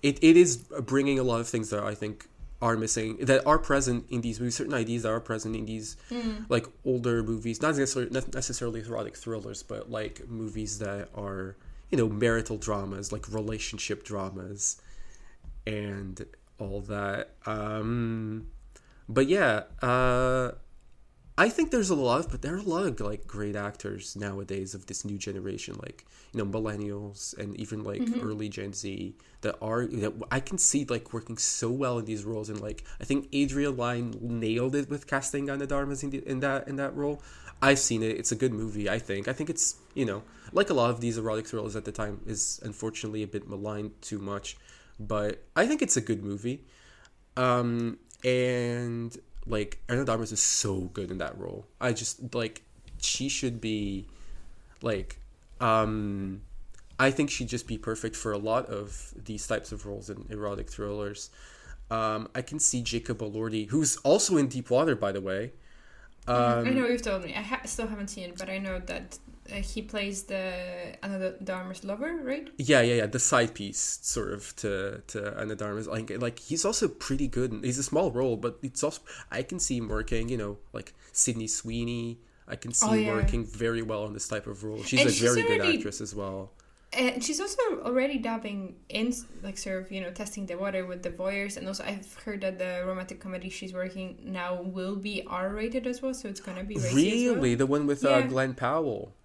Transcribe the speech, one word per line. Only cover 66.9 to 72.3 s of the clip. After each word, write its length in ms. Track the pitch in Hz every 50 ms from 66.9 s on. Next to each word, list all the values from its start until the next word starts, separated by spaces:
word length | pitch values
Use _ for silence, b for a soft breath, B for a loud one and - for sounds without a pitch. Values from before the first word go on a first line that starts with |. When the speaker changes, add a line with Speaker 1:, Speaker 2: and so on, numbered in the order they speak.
| 247 233
Speaker 2:
told 200 | - 220 196 190 180
me. 100 | 170 -
I 80 | -
ha-, 180 | 214 202 254 - -
still 200 | - - - 226
haven't 220 | 214 214 208 202 196
seen 220 | - 202 180 175
it, 80 | 175 175
but 120 | 185 185
I 80 | 190 196
know 220 | 196 190 185 180
that, 380 | 180 - - - - 180 - - - - - - - -
uh, 20 | -
he 240 | - - - - 220
plays 440 | 208 - - 208 196 202 196 190 -
the 720 | - 196 190 190 185 180 180 180 180 180 175 175 170 - - -
Ana 300 | 196 196 190 185 185 185 -
de 140 | 196 185
Armas 320 | 185 180 180 185 185 - -
lover, 320 | 196 196 214 269 320 339 330 277
right? 240 | 254